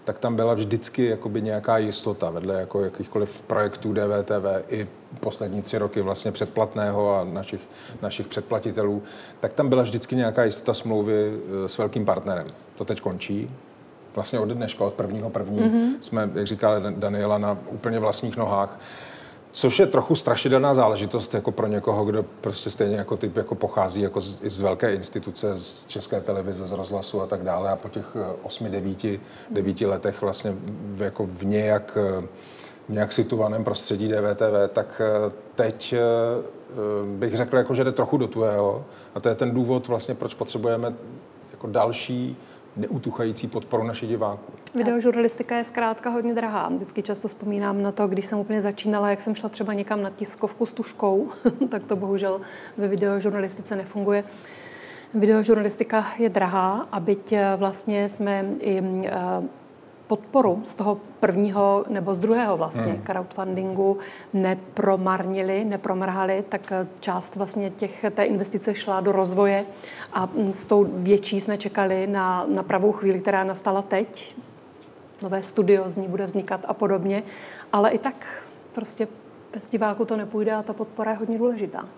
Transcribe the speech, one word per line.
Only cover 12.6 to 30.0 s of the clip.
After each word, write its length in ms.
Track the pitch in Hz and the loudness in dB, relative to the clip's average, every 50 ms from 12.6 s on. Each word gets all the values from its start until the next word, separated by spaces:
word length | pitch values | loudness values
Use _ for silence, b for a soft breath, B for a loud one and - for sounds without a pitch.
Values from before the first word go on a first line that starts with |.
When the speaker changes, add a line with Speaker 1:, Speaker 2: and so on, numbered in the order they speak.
| - - - | -20 -20 -10
Speaker 1:
To 100 | - 104 | -8 -4
teď 160 | - 92 - | -4 -4 -4
končí. 500 | - 98 90 90 - - 101 104 117 123 131 - - - - - - - - - - - - | -2 -6 -4 -4 -6 -4 -4 -4 -4 -6 -10 -16 -18 -20 -20 -20 -20 -20 -20 -20 -20 -8 -6
Vlastně 240 | 104 98 - - 117 | -6 -4 -2 -2 0
od 100 | 104 104 | 0 0
dneška, 360 | 113 120 120 110 - - 101 | -2 -2 -4 -6 -2 0 0
od 100 | 98 - | 0 0
prvního 360 | - 98 98 107 110 107 113 | -2 -4 -4 -4 -4 -4 -4
první 300 | - 190 202 202 202 208 | -4 -4 -2 -2 2 4
Speaker 2:
Mhm. 340 | 220 226 220 233 233 240 269 277 | 4 4 6 4 4 2 0 -2
Speaker 1:
jsme, 300 | - - - 113 107 101 - | -6 -4 -2 0 0 0 0
jak 120 | 104 104 | -2 -2
říkala 320 | 101 113 98 117 107 107 104 | -2 -2 2 4 4 4 4
Dan-, 160 | 95 - - 101 | 0 -2 -2 -2
Daniela, 400 | 101 98 101 104 101 104 104 104 | -2 -2 0 0 2 2 2 2
na 200 | 104 104 101 98 - - | 2 0 -2 -2 -6 -12
úplně 300 | - 98 - 120 113 113 | -12 -6 -4 -2 0 2
vlastních 380 | 107 107 101 - - 113 - | 2 2 0 0 -2 -4 -2
nohách. 440 | 120 113 98 101 98 101 101 - B B B B B B B B B B B B B B - | -2 0 2 2 2 2 0 -4 B B B B B B B B B B B B B B -6
Což 260 | - - - 127 - - | 0 4 4 4 8 8
je 80 | 196 | 6
trochu 280 | 180 - 131 120 - 165 | 8 6 2 4 4 2
strašidelná 600 | - - 127 117 - - 135 131 131 139 143 135 | 2 4 2 2 2 4 6 6 6 6 6 6
záležitost 600 | 127 120 110 110 98 104 104 - 117 104 - - | 8 8 6 6 4 0 0 0 -2 -2 0 -2
jako 160 | 107 - 123 | 0 0 0
pro 160 | 101 - 113 | 0 0 0
někoho, 380 | 104 107 101 101 120 104 107 104 | 2 0 2 2 2 2 2 2
kdo 180 | 104 104 110 98 - - - | 2 2 0 0 -2 -8 -6
prostě 300 | - 107 101 - - 107 | -4 -4 -4 -2 -4 -6
stejně 260 | - - 113 101 104 | 0 2 2 2 2
jako 200 | 104 98 - 117 | 0 0 -2 -2
typ 200 | - - 104 - | -2 -2 -2 0
jako 180 | 113 95 - 113 | -2 -2 -2 -2
pochází 460 | - - 98 - - 95 85 87 101 | -2 -2 0 2 2 2 2 2 0
jako 200 | 101 95 - 101 | 0 0 0 -2
z, 220 | 87 98 98 - | -4 -4 -8 -6
i 80 | - 107 | -6 -6
z 100 | 92 92 | -2 0
velké 340 | 98 95 92 - - 113 98 | 0 0 2 2 2 2 2
instituce, 640 | 98 87 - - 107 - 101 90 - - 104 98 90 | 0 -2 -6 -8 -8 -8 -6 -8 -4 -4 -2 -2 -2
z 280 | 90 - - - - | -4 -4 -4 -4 -6
České 340 | - - 104 - - - 98 | -8 -8 -8 -4 -4 -4 -4
televize, 460 | - - 98 98 92 98 92 90 98 | -2 -2 -4 -2 -2 -4 -6 -6 -6
z 60 | 90 | -6
rozhlasu 480 | 101 92 95 95 104 98 95 - - 101 | -6 -6 -6 -4 -4 -4 -4 -4 -4 -4
a 60 | 95 | -2
tak 160 | 95 104 92 | -2 -4 -2
dále 280 | 92 92 87 76 95 98 | -2 -2 -2 0 0 0
a 60 | 98 | -2
po 120 | 95 - 95 | -2 -4 -10
těch, 180 | - 107 101 - - | -10 -10 -10 -8 -6
eh, 200 | 117 98 - 87 - | -6 -6 -6 -6 -8
osmi, 260 | - - - - 113 104 | -8 -10 -8 -6 -6 -4
devíti, 520 | 95 101 92 98 95 95 - 110 98 98 B B B B B B | -4 -4 -2 -4 -4 -4 -4 -4 -4 -4 B B B B B B
devíti 360 | 220 104 92 98 95 - 110 | -2 0 0 0 0 0 0
letech 340 | 98 98 90 | 0 0 0